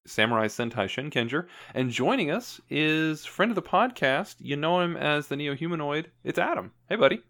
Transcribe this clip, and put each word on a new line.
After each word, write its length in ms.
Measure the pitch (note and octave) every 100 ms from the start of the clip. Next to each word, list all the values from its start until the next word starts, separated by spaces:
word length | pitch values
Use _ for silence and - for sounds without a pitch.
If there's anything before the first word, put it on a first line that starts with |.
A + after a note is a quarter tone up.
| -
Samurai 400 | - A2 A2+ G#2+
Sentai 400 | - A#2 A#2 G2
Shinkenger, 600 | - D3 C3 A2+ C#3 F3 - -
and 160 | - B2+
joining 400 | A#2+ C3+ B3+ D3+
us 300 | G3 - - -
is 560 | C#3 D#3 D#3 D#3+ D#3 -
friend 240 | - G#3
of 60 | G3
the 60 |
podcast. 720 | - F3+ B3 - C3+ C#3 G3+ -
You 180 | - C#3+
know 240 | D#3+ F3+
him 160 | F3 E3
as 300 | D3 D3 C#3+
the 100 | C#3
Neo-Humanoid. 760 | D3 C#3 E3 E3 D3 D3 E3 _
It's 160 | - -
Adam. 320 | F#3+ E4+ F#2+ - -
Hey, 80 | G3
buddy. 260 | C#3 A3 -